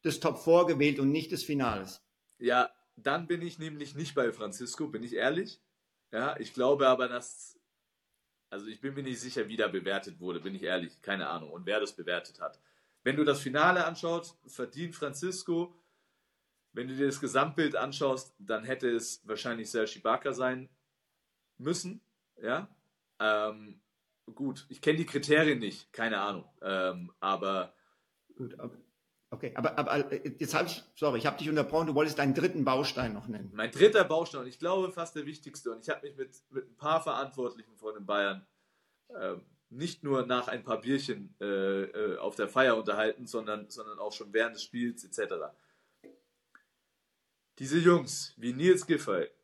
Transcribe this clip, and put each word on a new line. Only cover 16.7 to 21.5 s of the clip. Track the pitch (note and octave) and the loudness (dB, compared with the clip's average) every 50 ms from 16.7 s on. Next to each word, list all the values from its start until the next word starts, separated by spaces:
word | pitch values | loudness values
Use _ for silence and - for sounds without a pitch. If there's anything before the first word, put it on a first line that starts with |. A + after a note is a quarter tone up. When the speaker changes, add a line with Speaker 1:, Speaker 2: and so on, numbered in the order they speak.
Speaker 2:
Wenn | _ A2+ B2 C3 | _ -8 -8 -6
du | C3 | -2
dir | C3+ C#3+ | 0 0
das | C#3 C#3 C#3 | 0 2 0
Gesamtbild | C#3+ A#2+ B2 C3 C#3+ D#3+ C#3 E3 D#3 C#3+ C#3+ | -4 2 2 2 2 2 2 0 0 2 2
anschaust, | - A#2 C#3+ C#3 - D3 C3+ C3 C3 - - _ _ | 0 -2 -2 -2 0 0 0 0 0 -4 -12 _ _
dann | G2 G#2 A2+ A2 A2 | -6 -4 -4 -4 -2
hätte | B2+ C3+ - C3 B2 | -4 -4 0 2 2
es | A#2+ A#2 A2+ - - - _ | 2 0 -2 -4 -10 -12 _
wahrscheinlich | G2+ G#2+ G#2 - B2 A#2 A2+ G#2+ G2+ | -8 -8 -4 -4 -6 -6 -6 -8 -4
Serge | - A2+ A2 G#2+ - G2 | 0 0 0 0 -4 -4
Ibaka | - A2 C#3 C3+ - C#3+ | 0 0 0 2 0 -4
sein | B2 A#2+ C3 B2+ B2+ B2+ C3 - _ _ _ _ _ _ _ _ _ _ _ _ _ _ _ _ | -2 0 -2 -2 -2 -4 -10 -16 _ _ _ _ _ _ _ _ _ _ _ _ _ _ _ _